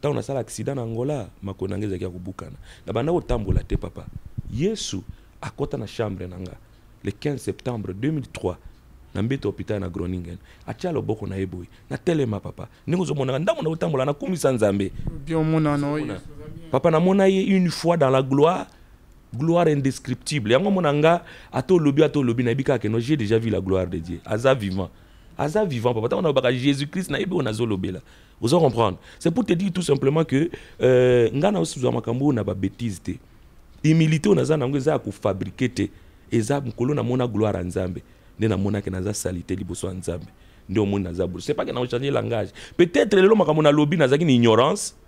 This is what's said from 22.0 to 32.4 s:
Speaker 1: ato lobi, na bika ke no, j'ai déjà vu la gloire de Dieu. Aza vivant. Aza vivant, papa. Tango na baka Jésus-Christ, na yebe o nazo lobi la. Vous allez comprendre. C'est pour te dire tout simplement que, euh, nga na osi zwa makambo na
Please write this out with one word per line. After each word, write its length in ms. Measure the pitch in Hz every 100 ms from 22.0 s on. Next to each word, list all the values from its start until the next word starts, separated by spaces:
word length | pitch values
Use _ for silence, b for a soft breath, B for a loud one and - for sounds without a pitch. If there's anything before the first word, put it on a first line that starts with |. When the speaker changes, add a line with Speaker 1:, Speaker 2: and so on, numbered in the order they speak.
Speaker 1:
ato 220 | 151 147
lobi, 200 | 127 120
na 120 | 120 123
bika 240 | 139 127
ke 60 | 107
no, 100 | 113
j'ai 180 | 117 151
déjà 200 | 104 113
vu 140 | 113
la 100 | 101
gloire 240 | 95 95 90
de 140 | 87
Dieu. 200 | 82 90 -
Aza 300 | 110 131 131
vivant. 340 | 101 92 90 b b b b -
Aza 280 | 147 190 214
vivant, 280 | 127 120
papa. 160 | 113 110
Tango 120 | 196
na 100 | 170
baka 200 | 139 123
Jésus-Christ, 600 | 127 135 139 143 185 185
na 80 | 139
yebe 140 | 202 180
o 60 |
nazo 240 | 127 110 120
lobi 260 | 98 92
la. 80 | 92 - b b b
Vous 140 | 117 170
allez 80 |
comprendre. 340 | 156 110 110 85 B B
C'est 100 | -
pour 160 | 190 214
te 80 |
dire 180 | 170 196
tout 100 | 175
simplement 420 | 170 139 135 151
que, 260 | 156 135 160 B B B
euh, 480 | 127 127 127 123 113
nga 200 | 120 180
na 80 | 202
osi 200 | 165 -
zwa 120 | 127
makambo 400 | 120 113 120 143
na 100 | 123